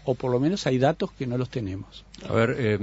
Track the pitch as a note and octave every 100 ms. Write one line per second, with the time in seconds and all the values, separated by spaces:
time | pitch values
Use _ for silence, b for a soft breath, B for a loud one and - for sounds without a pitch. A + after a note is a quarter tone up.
0 | - B2+ C3 B2 D3 G3+ D3 B2+ C3+ E3
1 | F#3+ - C3 B2 B2 B2+ G2 G2 G2+ -
2 | - - - G#2 A2+ C#3 A2 G#2